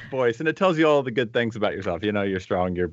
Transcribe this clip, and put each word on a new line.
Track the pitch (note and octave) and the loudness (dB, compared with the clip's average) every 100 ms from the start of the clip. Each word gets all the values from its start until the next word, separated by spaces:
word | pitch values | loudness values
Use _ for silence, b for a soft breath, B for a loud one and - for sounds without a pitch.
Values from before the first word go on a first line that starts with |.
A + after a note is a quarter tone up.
| - | -8
voice, | C3+ B2 A2+ | 0 0 0
and | D#3+ | -2
it | D#3 | 0
tells | F#3+ D#3+ | 2 4
you | D#3 | 4
all | D3 | 4
the | C3 | 2
good | A2+ A2+ | -2 -2
things | B2 A#2 A2+ | 0 -2 -2
about | G2+ | -2
yourself. | E2+ F#2+ E2+ | -2 -4 -2
You | G#2 | -2
know, | G#2 | -2
you're | G2 F#2+ | -2 -4
strong, | - G2 F#2 F2+ | -2 -2 0 -2
you're, | F2+ | -4